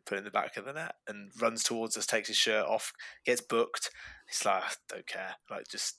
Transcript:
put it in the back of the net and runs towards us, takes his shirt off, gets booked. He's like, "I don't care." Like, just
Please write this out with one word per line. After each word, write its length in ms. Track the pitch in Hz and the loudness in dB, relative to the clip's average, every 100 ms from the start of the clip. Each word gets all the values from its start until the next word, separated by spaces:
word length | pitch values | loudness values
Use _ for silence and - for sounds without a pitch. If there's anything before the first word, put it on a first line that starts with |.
put 100 | - 101 | -4 -4
it 20 | |
in 60 | |
the 60 | 101 | 0
back 240 | 101 - - | 0 0 -2
of 80 | |
the 80 | 107 | -8
net 240 | 147 165 - - | -8 -8 -10 -12
and 240 | 104 101 - | -12 -12 0
runs 220 | 113 113 | 2 2
towards 340 | - 117 113 110 | 0 0 0 0
us, 100 | - | 2
takes 200 | 113 101 | 0 2
his 80 | 104 | 4
shirt 300 | - 107 92 | 4 4 4
off, 260 | 110 - - - - | 2 0 -8 -14 -4
gets 160 | - 123 | 2 2
booked. 500 | - 117 117 - - - - - - | 4 2 2 0 -6 -8 -16 -18 -6
He's 160 | - | 0
like, 180 | 101 95 | 2 2
"I 80 | - - - | 0 -6 -8
don't 180 | 104 - | -10 -8
care." 300 | 90 92 - - | -6 -6 -8 -10
Like, 200 | - - | -10 -8
just 280 | - - | -4 -4